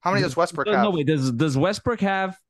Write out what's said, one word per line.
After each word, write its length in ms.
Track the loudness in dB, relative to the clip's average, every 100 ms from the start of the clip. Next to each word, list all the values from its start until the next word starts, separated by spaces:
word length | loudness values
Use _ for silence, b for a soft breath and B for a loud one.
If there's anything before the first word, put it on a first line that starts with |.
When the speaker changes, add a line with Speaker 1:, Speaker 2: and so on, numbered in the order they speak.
Speaker 1:
How 100 | 0
many 120 | 0
Speaker 2:
Does, 100 | 0
Speaker 1:
does 40 | 0
Westbrook 300 | -2 0 0
Speaker 2:
no, 60 |
Speaker 1:
have? 100 | 2
Speaker 2:
no, 60 | 2
wait, 160 | 0 0
does, 260 | 0 0
does 240 | 0 0 2
Westbrook 440 | 0 0 -4 -2
have 360 | -2 -2 -4 -8 _